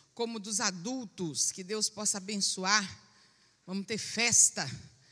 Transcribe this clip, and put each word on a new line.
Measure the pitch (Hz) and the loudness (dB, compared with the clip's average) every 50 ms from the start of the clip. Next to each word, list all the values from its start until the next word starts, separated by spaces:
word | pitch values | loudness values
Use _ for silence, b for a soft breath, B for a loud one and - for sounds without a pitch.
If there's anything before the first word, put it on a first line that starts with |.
| B B B | B B B
como | - 233 233 233 226 | -4 -4 -4 -4 -6
dos | 190 220 214 196 | -6 -4 -2 0
adultos. | 240 202 185 175 165 240 262 262 247 190 - - 185 160 135 120 - - | 0 0 0 -2 -4 -4 -4 -4 -6 -8 -8 -6 -6 -4 0 0 0 0
Que | - - 185 | -2 -4 -6
Deus | 180 214 214 208 - | -4 -2 -2 -2 -2
possa | - 202 214 202 - 202 | -2 -2 -2 -2 -2 -2
abençoar. | 185 196 220 202 190 - - 190 185 185 208 214 196 180 - - - b b b b b b b b b b b b - | -2 -4 -2 0 0 0 0 0 4 6 6 6 4 2 -8 -12 -18 b b b b b b b b b b b b -8
Vamos | 185 196 190 | -6 -6 -4
ter | - 226 208 | -4 -4 -4
festa | - - - 214 233 233 220 - - - - 208 160 135 117 - - - - b b b | -4 -4 -2 0 2 4 6 6 6 6 4 0 -4 -4 -6 -10 -12 -16 -20 b b b